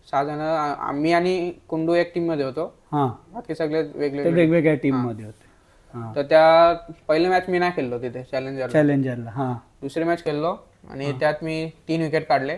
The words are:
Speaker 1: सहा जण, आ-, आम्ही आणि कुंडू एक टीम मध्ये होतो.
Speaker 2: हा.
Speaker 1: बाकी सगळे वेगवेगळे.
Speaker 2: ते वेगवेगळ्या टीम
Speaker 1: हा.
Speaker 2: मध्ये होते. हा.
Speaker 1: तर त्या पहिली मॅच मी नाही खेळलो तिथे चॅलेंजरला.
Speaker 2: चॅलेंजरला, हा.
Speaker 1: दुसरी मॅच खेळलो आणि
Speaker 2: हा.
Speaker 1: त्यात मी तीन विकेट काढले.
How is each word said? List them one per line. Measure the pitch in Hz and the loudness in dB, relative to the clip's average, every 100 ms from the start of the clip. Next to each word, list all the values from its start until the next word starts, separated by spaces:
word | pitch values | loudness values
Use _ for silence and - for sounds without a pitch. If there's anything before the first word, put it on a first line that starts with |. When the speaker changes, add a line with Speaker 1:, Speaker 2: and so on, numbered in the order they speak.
| - | -2
Speaker 1:
सहा | 139 | -2
जण, | 147 147 | -2 -4
आ-, | 156 160 147 - | -2 -2 -2 -4
आम्ही | - 143 156 | -4 -2 2
आणि | 170 180 185 175 - - | 2 2 -2 -4 -8 -6
कुंडू | 160 160 | -2 2
एक | 170 175 | 2 0
टीम | 175 170 | -2 -2
मध्ये | 156 | -2
होतो. | 135 131 170 - _ | -2 -4 -8 -10 _
Speaker 2:
हा. | 151 135 - - | 0 0 -4 -16
Speaker 1:
बाकी | 220 240 | -16 -10
सगळे | 156 160 156 | -6 -2 -2
वेगवेगळे. | 151 - 143 139 | -4 -4 -4 0
Speaker 2:
ते | 147 | 0
वेगवेगळ्या | 170 160 170 156 | 4 4 4 4
टीम | 147 143 | 2 2
Speaker 1:
हा. | 131 | 0
Speaker 2:
मध्ये | 123 110 | -2 -6
होते. | 107 - - _ _ _ _ | -12 -18 -20 _ _ _ _
हा. | 120 113 127 | -12 -6 -6
Speaker 1:
तर | |
त्या | 143 156 160 165 170 170 - 160 - | 4 6 8 8 6 4 -6 -14 0
पहिली | 156 180 | 2 4
मॅच | 180 180 | 2 0
मी | 180 | 0
नाही | 175 175 | 0 -2
खेळलो | 127 120 | -4 -4
तिथे | 127 127 | -6 -10
चॅलेंजरला. | 127 131 135 135 127 | -6 -6 -6 -6 0
Speaker 2:
चॅलेंजरला, | 156 147 139 131 120 117 | 2 4 2 0 -4 -8
हा. | 113 131 120 _ _ | -6 -4 -6 _ _
Speaker 1:
दुसरी | 139 165 | -8 -4
मॅच | 165 170 | -2 -2
खेळलो | 165 147 160 196 - _ - | -2 -2 -4 -4 -12 _ -16
आणि | 135 | -8
Speaker 2:
हा. | 139 131 | -6 0
Speaker 1:
त्यात | 151 151 | 0 0
मी | 160 160 160 - - | -6 -6 -6 -10 -4
तीन | 160 | -2
विकेट | 160 156 147 | 0 -2 0
काढले. | 143 135 | -2 0